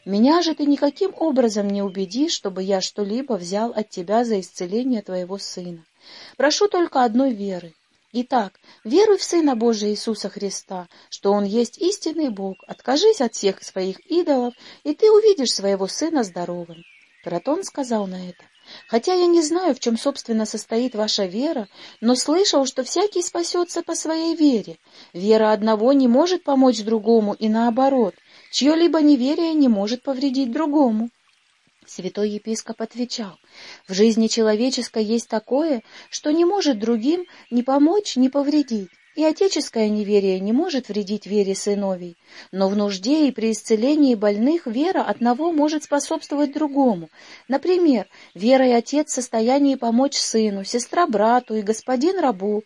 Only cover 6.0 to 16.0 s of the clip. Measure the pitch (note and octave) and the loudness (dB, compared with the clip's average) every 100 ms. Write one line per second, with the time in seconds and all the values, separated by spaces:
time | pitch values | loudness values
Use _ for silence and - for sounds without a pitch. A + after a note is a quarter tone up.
6 | - - - - C#4 D4+ G#4 F4+ E4+ C4+ | -20 -20 -20 0 0 2 0 2 0 2
7 | B3 A#3+ C4+ G#3 G3+ F3 E3+ _ _ _ | 2 2 0 -2 -6 -8 -12 _ _ _
8 | _ A#3 A#3+ B3+ G3 _ _ _ A3 D#4+ | _ -8 -2 -2 -2 _ _ _ 0 4
9 | G#4+ G4 - F4 D4 A#3 A#3 G#3+ G#3 G#3 | 4 2 2 0 2 2 0 0 -2 -4
10 | A#3 G#3 G3 F#3+ G3 - - F#3 E3+ _ | -4 -6 -8 -8 -8 -10 -12 -14 -14 _
11 | _ - G3+ G#3 G3 A3+ A#3 - F4+ G#4 | _ -4 0 2 0 -2 -2 -2 -4 -2
12 | D#4+ D#4+ C#4+ G3 G3 F#3 - F#3+ - D4 | -6 -4 -4 -4 -10 -10 -16 -10 -2 2
13 | G#4+ G#4 A#3 - G3 F#3+ - F#3+ F#3+ F#3 | 2 2 -2 0 -2 -2 -10 -6 -6 -6
14 | - E4 E4+ C4 A#3+ - - - C#4+ D4+ | -2 -2 2 0 0 -8 -20 -12 -8 2
15 | G#4+ G#4+ A4 D#4+ A#3 - G3 G3 F#3+ - | 6 6 6 4 0 -2 -2 0 -2 -4